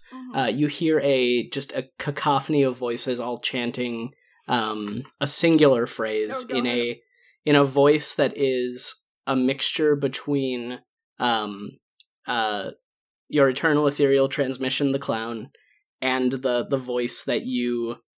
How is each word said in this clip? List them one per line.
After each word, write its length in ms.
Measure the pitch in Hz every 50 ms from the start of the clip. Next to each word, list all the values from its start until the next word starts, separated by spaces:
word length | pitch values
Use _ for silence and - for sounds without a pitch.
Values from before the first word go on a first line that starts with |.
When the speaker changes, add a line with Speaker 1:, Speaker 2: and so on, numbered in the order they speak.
| - - -
Speaker 1:
Mm-hmm. 220 | - 254 254 233
Speaker 2:
uh, 100 | - 127
you 200 | 117 113 139 151
hear 320 | 143 143 - 165 160 156 147 135
a, 440 | 143 135 131 123 123 123 120 107 -
just 220 | - 139 - - -
a 160 | 135 135 - _
cacophony 680 | - - 151 139 - - 151 139 135 - - 156 147 135
of 140 | 131 123
voices 420 | 123 127 120 117 123 - 131 123 120
all 200 | 117 123 120 -
chanting, 720 | - - - 127 120 120 120 127 123 120 117 113 117 127 - _ _ _ _ _ _
um, 560 | - 127 117 110 107 110 107 104 104 104 120 135 - _ -
a 80 | 139
singular 600 | 139 - - 170 165 165 151 151 139 127 117 120
phrase 580 | - - - 110 110 107 107 107 107 104 - 127 117
Speaker 1:
Oh, 40 | 127
Speaker 2:
in 80 | 123 120
Speaker 1:
God. 40 | 123 120
Speaker 2:
a, 280 | 120 120 120 120 - _ _ _ _ _ _ _ _ _
in 100 | 151 147
a 80 | 143 143
voice 480 | 135 131 143 139 147 156 151 147 - -
that 180 | - 143 127 -
is 600 | - 139 131 127 127 127 123 123 123 - - - - _ _ _ _ _
a 100 | 135 135
mixture 600 | 131 127 127 135 - - - - - 156 151 147
between, 840 | 143 139 135 131 - - 147 143 139 135 131 127 120 117 123 123 123 - _ _ _ _ _ _ -
um, 520 | 127 120 117 110 107 104 101 98 104 - - - _ _ _ - _ _ _ _ _
uh, 440 | 135 123 117 110 107 104 101 95 - - - _ _ _ _ _ _ _ _ _ -
your 180 | - 143 139 135
eternal 380 | 127 - - 160 147 147 151
ethereal 400 | 143 143 - 143 135 135 135 135
transmission, 640 | 135 - 147 135 127 127 123 131 131 - - 147 139
the 80 | 135 139
clown, 520 | 139 - 117 110 113 117 117 110 107 - _ _ _ _ _ _ _ _ _ _
and 300 | 131 131 131 131 127 127 135
the, 320 | 127 135 127 123 123 110 -
the 80 | 135
voice 460 | 131 127 127 123 123 120 120 - - -
that 220 | 135 123 110 -
you, 500 | 127 127 123 120 120 120 117 117 117 120 - _ _ _